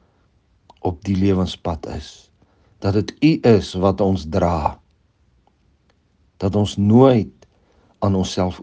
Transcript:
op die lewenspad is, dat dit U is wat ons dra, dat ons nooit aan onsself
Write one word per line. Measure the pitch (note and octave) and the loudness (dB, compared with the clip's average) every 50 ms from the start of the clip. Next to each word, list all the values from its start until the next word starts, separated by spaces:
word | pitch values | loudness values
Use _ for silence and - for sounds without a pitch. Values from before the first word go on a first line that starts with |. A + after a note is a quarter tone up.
| _ _ _ _ _ _ _ _ _ _ _ _ _ - - _ | _ _ _ _ _ _ _ _ _ _ _ _ _ -20 -16 _
op | - E2+ F2+ D#2+ - | -8 -8 -8 -8 -6
die | G2+ G2 F#2 | -4 -2 0
lewenspad | F#2+ G2 F#2+ F#2 F#2 E2+ - - - F2 E2+ D#2+ - - - | 0 0 0 0 -2 -4 -6 -8 -10 -10 -8 -8 -10 -12 -12
is, | D#2 D2+ - - - _ _ _ _ _ _ _ _ _ _ _ _ | -12 -14 -16 -20 -20 _ _ _ _ _ _ _ _ _ _ _ _
dat | - G2 G2+ G#2+ | -4 -2 0 -2
dit | G#2 - - - | -2 -4 -4 0
U | - D3+ D#3+ - - B2+ | 2 2 2 2 4 4
is | A2+ G2 F#2 - - F#2 | 4 4 2 -2 -4 -2
wat | F2+ G2 F#2+ F#2+ | 0 0 0 0
ons | G#2 F#2+ F#2+ F#2 D2+ D#2 | 0 -2 -2 -2 -4 -4
dra, | D#2+ F#2+ F2 E2+ E2+ E2 D2+ - - - _ _ _ _ _ _ _ _ _ _ _ _ _ _ _ _ _ _ _ _ _ _ _ _ _ _ _ _ _ _ _ - | -4 -2 0 0 -2 -2 -4 -4 -6 -8 _ _ _ _ _ _ _ _ _ _ _ _ _ _ _ _ _ _ _ _ _ _ _ _ _ _ _ _ _ _ _ -8
dat | - G2 F2+ G#2 | -6 -4 -2 -2
ons | G#2 G2 - - | -2 -2 -2 -2
nooit | G2+ G2+ A2 A#2+ C3 C3+ B2+ A2+ F#2 - - _ _ - _ _ _ _ _ _ _ _ _ - | 2 4 6 6 6 6 6 4 0 -4 -8 _ _ -20 _ _ _ _ _ _ _ _ _ -6
aan | - G2+ G2 F#2+ | -2 -2 0 0
onsself | F#2 F2+ - - F#2 F#2 F2+ - | -2 -4 -4 -4 -4 -4 -6 -8